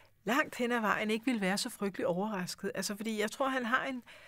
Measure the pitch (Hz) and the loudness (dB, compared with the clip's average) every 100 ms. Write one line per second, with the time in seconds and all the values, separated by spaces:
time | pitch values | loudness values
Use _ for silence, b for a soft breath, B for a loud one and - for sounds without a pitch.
0 | B _ 185 262 302 - 240 240 208 190 | B _ 0 2 2 0 0 2 2 2
1 | 214 220 262 233 185 196 240 - 202 185 | 2 0 2 2 2 0 -2 -2 -4 0
2 | - 175 214 196 175 - 196 - 196 208 | 0 2 0 -2 -4 -4 -6 -4 -4 -4
3 | 220 214 208 - 269 262 226 262 269 254 | -4 0 0 0 0 2 2 0 0 -6
4 | - B | -10 B